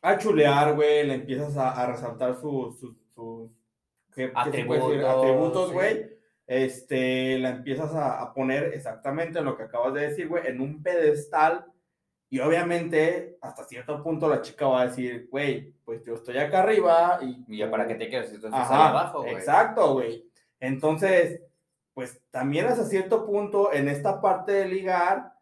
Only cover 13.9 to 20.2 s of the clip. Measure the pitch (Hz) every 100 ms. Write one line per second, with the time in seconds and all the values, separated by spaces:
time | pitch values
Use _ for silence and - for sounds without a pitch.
13.9 | 143 156 160 160 147 - - 139 127 127
14.9 | 127 123 120 - 135 143 123 - _ -
15.9 | 113 - 113 - 127 147 185 190 214 175
16.9 | 165 175 180 135 123 - 107 104 - 113
17.9 | 113 110 127 107 107 110 127 123 135 156
18.9 | 131 175 151 120 117 - 156 - 226 165
19.9 | 135 117 113